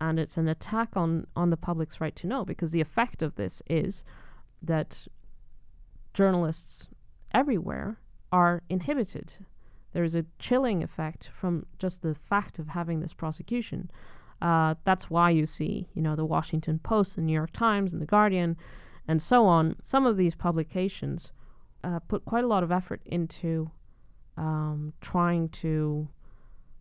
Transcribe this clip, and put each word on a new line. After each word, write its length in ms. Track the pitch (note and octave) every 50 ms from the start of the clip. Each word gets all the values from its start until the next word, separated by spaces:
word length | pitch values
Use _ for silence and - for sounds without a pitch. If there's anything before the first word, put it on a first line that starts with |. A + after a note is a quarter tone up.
and 180 | D#3+ D#3+ D#3+ D#3+
it's 180 | D#3 - -
an 100 | E3 D#3+
attack 420 | D#3 D#3+ - - - G#3+ A3+ A#3 A3+ -
on, 320 | F#3+ E3+ E3 E3 D#3+ - - -
on 160 | - F3 F3
the 60 | E3
public's 440 | D#3+ - F3+ E3+ E3 D#3+ - - -
right 140 | D#3+ D#3 -
to 120 | - -
know, 160 | F3+ B3 C4+ F3+
because 280 | F#3 - - E3 D#3
the 100 | E3 E3
effect 400 | D#3 - - - A#3+ - - -
of 140 | E3 D3+ -
this 260 | - G2+ F#2 - - - -
is 340 | E3+ D#3+ - - - - - - - - - - - - - - - -
that 460 | - D#3 E3 D#3 D3+ - - - - - - - - - - - - - - - - - - - - - - - - - -
journalists 720 | - G3 F#3+ F#3 F3 E3+ D#3 D#3+ - - - - - - - - - - - - - - - -
everywhere 680 | A#3+ C#4+ D4 A#3 E3 - - - - D3 G3+ A3 - - - - - - -
are 320 | F3+ F3+ F3 F3 F3 E3+ -
inhibited. 680 | - F#3 F#3 F3+ C#4 D4+ C#4 G#3 - - - - - - - F#3+ - - - - - - - - -
There 120 | - F3 E3+
is 120 | D#3+ E3
a 100 | E3+ D#3+ - -
chilling 460 | - - - B3 B3+ C4+ A#3+ G3+ E3+ D#3
effect 460 | D#3+ - - D#3+ D#3 D#3+ - - - -
from 320 | - - F3+ F3 D#3 - - - -
just 240 | F#3 F#3 F#3 - -
the 100 | D#3+ D3+
fact 460 | - - - G3+ G#3 G3+ - - -
of 100 | D3+ D3+
having 300 | D3 F3 E3+ E3 E3 D#3
this 140 | D3+ D#3+ -
prosecution. 760 | - D#3+ D#3+ D#3 - - - A#3+ A#3+ - - - - - - - - - - - - - - - -
Uh, 360 | - F3 E3 D#3+ D#3+ D#3 D#3+ - -
that's 260 | F#3+ F#3 F#3 - -
why 220 | E3 E3+ F3 F3
you 140 | E3 D#3+ D#3
see, 440 | D#3 - - D#3 - - - F3+ - -
you 60 | E3
know, 140 | D#3+ D3+ D3+
the 100 | D#3 D#3+
Washington 520 | D#3 D#3 D#3 D#3 - - D#3 - D#3+ D#3
Post, 380 | D#3+ - - A3+ G#3 G3 - -
the 80 | F#3 D#3+
New 100 | D#3+ D#3
York 180 | D#3 D#3 -
Times, 400 | - - A#3 A3+ G#3 G3+ G3 F#3
and 100 | E3 E3+
the 40 | D#3
Guardian, 500 | - G#3 G#3 G#3+ G#3 F#3+ F3+ F3 E3 E3 - - - - - - - - - -
and 120 | - D#3+ D#3
so 260 | - - B3 B3 A3+
on. 280 | F#3+ E3+ D#3+ D#3+ D#3+ - -
Some 240 | - - - C4+ C4+
of 100 | B3 G#3+
these 200 | F#3+ F#3 E3+ E3
publications, 960 | - - F3+ D#3+ D#3+ D3+ - - F#3 F#3 G3 - - D3 C#3 C#3+ - - - - - - - - - - - - - -
uh, 160 | F3+ F3 E3+
put 240 | - - G#3+ - -
quite 200 | - A#3 A#3 B3
a 40 |
lot 160 | A#3+ G#3+ F#3 F3
of 80 | E3
effort 300 | F3 F3+ F3+ - - - -
into, 680 | - - F3 E3 E3 - - - E3 E3 D#3+ D#3 D#3+ - - - - - - - - - - - - -
um, 560 | D#3+ D#3 D#3 D#3 D#3 D#3 D#3 D3+ D3+ D3+ D3+ - -
trying 480 | - - - F3+ F3 F3 F3 E3+ E3 D#3+
to 580 | - - - D#3+ D#3 D#3 D3+ D3+ D3+ D3+ D3+ - - - - - - - - - - - - - - -